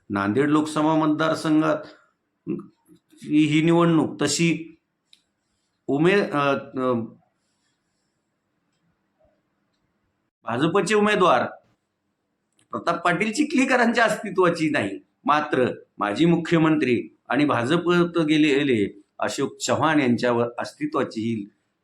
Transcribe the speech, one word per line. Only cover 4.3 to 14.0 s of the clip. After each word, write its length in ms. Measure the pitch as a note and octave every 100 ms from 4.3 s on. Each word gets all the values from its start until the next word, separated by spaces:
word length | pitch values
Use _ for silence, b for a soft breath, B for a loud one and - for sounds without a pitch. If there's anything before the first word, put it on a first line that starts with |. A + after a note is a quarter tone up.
| - E3+ D#3+ - - _ _ _ _ _ _ _ _ _ _ -
उमे-, 440 | C#3 E3+ G3+ G3
अ, 220 | C#3+ C#3+ C3
अ, 380 | - C3 B2+ A#2 A2+ - _ _ _ _ _ _ _ _ _ _ _ _ _ _ _ _ _ _ _ _ _ _ _ _ _ _ _ _ _ _ _ _
भाजपचे 520 | A2+ A#2 E3 F#3 F3+ G#3+
उमेदवार 500 | G#3 G3+ F3+ B2+ G#2+ - _ _ _ _ _ _ _ _ _ _ _
प्रताप 340 | A#2 - F3 -
पाटील 280 | E3 A3
चिखलीकरांच्या 720 | G#3+ D4 B3+ B3+ B3+ A#3 A#3